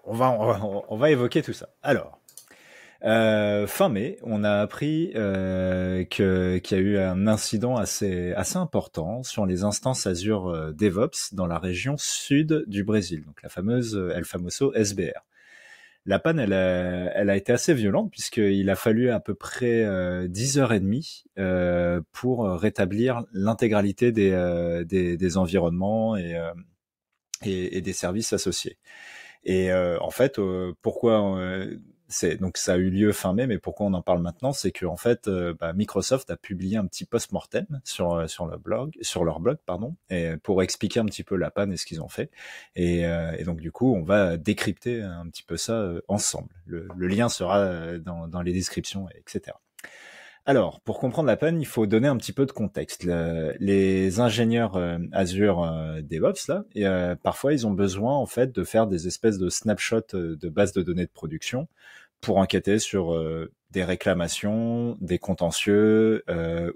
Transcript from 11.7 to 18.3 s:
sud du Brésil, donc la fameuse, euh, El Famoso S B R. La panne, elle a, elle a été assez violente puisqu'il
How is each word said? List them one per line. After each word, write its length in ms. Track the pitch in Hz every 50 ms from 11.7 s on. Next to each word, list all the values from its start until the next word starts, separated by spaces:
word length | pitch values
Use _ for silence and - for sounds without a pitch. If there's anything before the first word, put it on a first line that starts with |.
| 90 90 107 131 147 147
sud 680 | - - - - - - 139 143 156 156 160 151 - 107
du 180 | 98 101 95
Brésil, 400 | 107 107 107 98 90 85 78 76
donc 180 | 76 73 - -
la 60 | 82
fameuse, 480 | - 90 92 107 120 127 120 113 107 101
euh, 160 | 92 87 82
El 80 | 87 87
Famoso 500 | - - 90 87 87 - - 139 139 131
S 220 | 110 107 98 101
B 60 | 95 87 76 -
R. 120 | - - _ _ _ _ - - - - - - - - - _ _ - 92
La 100 | 95 95
panne, 200 | - 165 165 156
elle 140 | 117 98 98
a, 580 | 95 92 92 90 90 90 90 90 90 90 90 - -
elle 120 | 104 101
a 60 | 98
été 160 | 98 - -
assez 220 | 120 120 - - 165
violente 360 | 123 107 101 101 175 226 202
puisqu'il 600 | - - - -